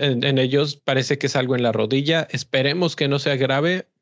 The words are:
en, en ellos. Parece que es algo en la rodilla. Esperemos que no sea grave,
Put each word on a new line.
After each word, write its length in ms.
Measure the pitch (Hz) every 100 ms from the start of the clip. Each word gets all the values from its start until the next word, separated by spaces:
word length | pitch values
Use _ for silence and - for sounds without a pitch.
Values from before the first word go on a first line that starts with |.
en, 220 | 143 120
en 140 | 135 135
ellos. 380 | 131 139 147 143
Parece 420 | - 135 127 139
que 80 | 135
es 80 | 135
algo 180 | 127 127
en 60 |
la 100 | 120
rodilla. 540 | 110 110 135 139 165 151
Esperemos 640 | 139 - 135 135 165 175 -
que 100 | 143
no 100 | 139
sea 180 | 147 135
grave, 500 | 131 135 160 185 - _